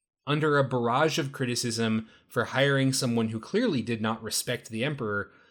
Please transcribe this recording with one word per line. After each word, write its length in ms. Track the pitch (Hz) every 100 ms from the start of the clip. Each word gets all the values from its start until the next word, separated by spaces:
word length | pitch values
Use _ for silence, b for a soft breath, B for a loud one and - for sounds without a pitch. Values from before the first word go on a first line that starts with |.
| _ _
Under 340 | - 147 151 143
a 40 |
barrage 560 | 131 123 117 127 160 156
of 140 | 139
criticism 760 | - 127 120 123 113 113 110 110 B B
for 160 | -
hiring 480 | 110 127 143 139 135
someone 380 | 131 131 117 110
who 100 | 113
clearly 420 | - 202 247 143
did 180 | 104 117
not 220 | 110 110
respect 460 | 110 - - 120 -
the 160 | 110
emperor, 480 | 131 143 110 101 98 b b